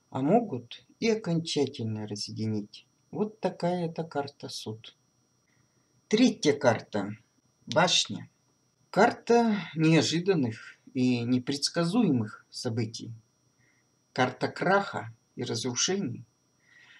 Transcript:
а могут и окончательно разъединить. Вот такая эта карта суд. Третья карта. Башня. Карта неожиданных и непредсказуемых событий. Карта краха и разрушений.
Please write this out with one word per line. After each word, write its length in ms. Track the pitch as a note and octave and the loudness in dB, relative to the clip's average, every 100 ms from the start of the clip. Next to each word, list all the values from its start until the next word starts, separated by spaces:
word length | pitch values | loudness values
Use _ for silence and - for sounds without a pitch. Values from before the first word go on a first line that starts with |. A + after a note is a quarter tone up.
| _ | _
а 100 | C3 | -4
могут 640 | C#3 A3+ A3+ B2 - - _ - | 2 2 2 -6 -10 -18 _ -4
и 100 | A3+ | 0
окончательно 960 | A3 F3+ E3 E3 D3 B2+ - A2+ G#2+ G#2+ | 0 0 -2 -2 -2 -2 -2 -6 -6 -8
разъединить. 800 | G#2 - A2 A2 G#2+ G#2 - - _ _ | -8 -10 -6 -4 -4 -6 -14 -20 _ _
Вот 260 | D3+ G#3 - | -6 -6 -4
такая 480 | F#3 F3+ E3+ F3+ E3 | -6 -4 -4 -2 -4
эта 160 | E3 | -6
карта 460 | E3 C#3+ C#3 - - | -6 -6 -6 -10 -14
суд. 480 | - - A2 - - _ _ _ _ _ _ _ _ _ _ - | -12 -12 -12 -16 -20 _ _ _ _ _ _ _ _ _ _ 0
Третья 460 | G#3+ B3 - D3+ | 4 4 4 0
карта. 600 | - B2 G#2+ - G#2 G2 G#2+ _ _ _ _ - | 2 2 0 -2 -6 -6 -8 _ _ _ _ -2
Башня. 640 | D3+ F3 - - F#2+ - _ _ _ _ _ _ | 2 4 2 0 -6 -14 _ _ _ _ _ _
Карта 680 | F3+ A3+ - - A#3 A#3 G3+ E3 D#3 | 4 4 4 2 4 4 0 -2 0
неожиданных 1000 | D#3+ D#3+ A#2 D#3+ F3+ E3+ A#2+ A#2 - - - | 4 6 4 2 2 2 0 -4 -12 -20 -8
и 280 | C3 B2+ B2 | 0 2 2
непредсказуемых 1300 | A#2+ B2+ - C#3 - E3+ E3+ A3+ G3+ B2+ A2 - _ | 2 0 0 -2 -2 0 0 2 4 2 0 -8 _
событий. 640 | - A#2 A2 A2 - A#2 - _ _ _ _ _ _ _ _ _ | -10 -6 -4 -4 -6 -14 -16 _ _ _ _ _ _ _ _ _
Карта 360 | - B3+ - C#3 | 0 0 0 -4
краха 640 | - E3+ G3 G3 - A2+ - _ - | -2 2 2 2 -6 -10 -14 _ -8
и 80 | |
разрушений. 800 | A#2+ A#2 B2+ B2 - G3 D3 A2 - _ _ _ _ _ - - | -6 -4 -4 -2 0 0 -4 -6 -14 _ _ _ _ _ -20 -20